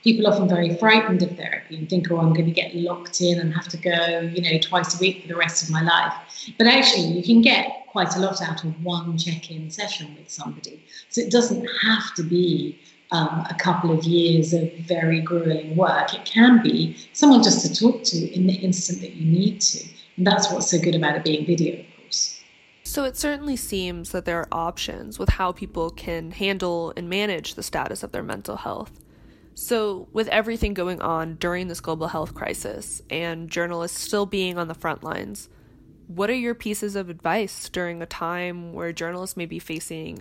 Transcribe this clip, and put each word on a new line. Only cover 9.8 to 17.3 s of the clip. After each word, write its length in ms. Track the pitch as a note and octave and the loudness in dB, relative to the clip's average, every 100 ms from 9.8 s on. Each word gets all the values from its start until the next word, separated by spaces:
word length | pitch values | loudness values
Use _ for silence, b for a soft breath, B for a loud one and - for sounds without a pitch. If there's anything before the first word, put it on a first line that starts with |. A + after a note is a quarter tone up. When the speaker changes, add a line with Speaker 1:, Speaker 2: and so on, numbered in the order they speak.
| G#3 - D3 D3+ | -8 -8 -12 -16
Speaker 1:
with 120 | - | -16
somebody. 540 | - C#3+ D3 - - _ B B | -12 -12 -12 -16 -18 _ B B
So 120 | A#3 | -4
it 100 | A3 | 2
doesn't 340 | A#3+ A#3 - - - | 4 4 -2 -4 -2
have 320 | A3 A3 - - | 2 0 -2 -6
to 80 | |
be, 560 | E3 F3 F3+ D3 C#3+ - b b _ | 0 2 4 2 -2 -8 b b _
um, 340 | E3+ D#3 D#3+ - | -2 0 -2 -4
a 60 | E3+ | -2
couple 360 | F3+ F3 E3+ | 0 0 2
of 120 | D#3+ | 2
years 480 | E3 E3+ E3+ E3 D#3 | 4 4 6 4 4
of 200 | E3 E3 - | 2 0 -6
very 420 | - E3+ D#3+ E3 | -4 0 2 0
grueling 540 | D#3+ F3 E3 D3+ D#3 D#3+ | 0 0 0 -2 -2 2
work. 380 | F3 D3+ C#3+ | 4 2 0
It 120 | - - | -6 -2
can 360 | A3 B3 A#3+ | 8 10 10
be 340 | - D#3+ D#3+ B B | 6 2 0 B B
someone 300 | - D4 | 4 8